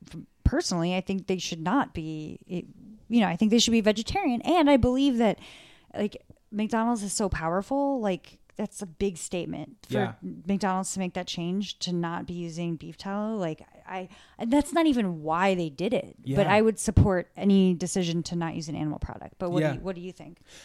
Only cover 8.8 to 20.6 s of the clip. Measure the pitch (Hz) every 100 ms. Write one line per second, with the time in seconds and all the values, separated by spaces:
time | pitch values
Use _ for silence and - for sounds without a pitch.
8.8 | 170 151 202 170 - 180 160 165 156 -
9.8 | - 208 190 113 185 - 170 196 196 185
10.8 | 190 190 180 185 180 - 170 190 190 -
11.8 | 180 175 170 175 175 175 170 160 170 165
12.8 | 160 160 196 202 214 220 170 156 - -
13.8 | - 185 185 - - - 233 285 285 339
14.8 | 320 240 196 160 151 165 196 180 165 135
15.8 | 185 233 - - 123 139 185 208 220 208
16.8 | - - 208 180 - - 196 196 185 170
17.8 | 180 196 170 165 - 170 165 165 156 165
18.8 | 151 - - - - - - 151 156 131
19.8 | 190 175 180 - 135 - _ -